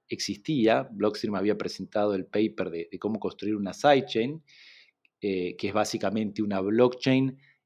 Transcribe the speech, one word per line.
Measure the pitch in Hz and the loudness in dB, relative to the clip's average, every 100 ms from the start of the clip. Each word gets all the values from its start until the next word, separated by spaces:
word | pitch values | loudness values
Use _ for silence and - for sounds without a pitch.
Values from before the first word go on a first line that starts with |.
| - | -12
existía. | 113 - 98 - 147 110 123 135 | -8 -6 -6 -2 2 4 4 0
Blockstream | 101 107 104 110 | -2 0 0 -4
había | 101 101 104 | 0 0 0
presentado | 95 - 92 107 104 | -4 -8 -6 0 0
el | 98 87 | 0 -2
paper | 107 107 104 90 | 0 0 -2 -6
de, | 85 85 | -6 -10
de | 92 | -6
cómo | 104 110 | -4 -4
construir | 98 - 101 107 | -6 -6 -4 -4
una | 98 | -4
sidechain, | 87 147 139 - 113 120 160 _ - - - _ _ _ _ | 2 4 4 2 -2 -2 -6 _ -20 -20 -20 _ _ _ _
eh, | 101 92 90 - | -4 -2 -4 -4
que | 101 | -2
es | |
básicamente | 104 104 110 98 107 107 101 | 0 0 -2 -2 -2 -2 -2
una | 104 98 | -2 0
blockchain | 95 113 123 123 135 131 135 131 _ _ | 2 4 4 4 2 2 2 -4 _ _